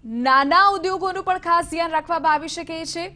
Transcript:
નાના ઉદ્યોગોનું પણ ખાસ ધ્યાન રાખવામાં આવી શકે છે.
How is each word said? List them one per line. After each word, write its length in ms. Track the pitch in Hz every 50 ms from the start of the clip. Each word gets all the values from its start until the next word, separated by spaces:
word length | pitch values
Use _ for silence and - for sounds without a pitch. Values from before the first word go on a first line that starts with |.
| _
નાના 640 | 226 220 233 247 262 262 269 277 277 330 349 392 403 403
ઉદ્યોગોનું 500 | 381 320 370 381 370 349 381 359 381 381
પણ 180 | - 370 370 -
ખાસ 200 | 339 339 339 339 330 311
ધ્યાન 180 | 330 330 330 320
રાખવામાં 400 | 311 311 - 339 330 285 320 302
આવી 160 | 302 302 330 -
શકે 260 | 339 339 330 330 320 330 311 -
છે. 100 | 330 339 381 392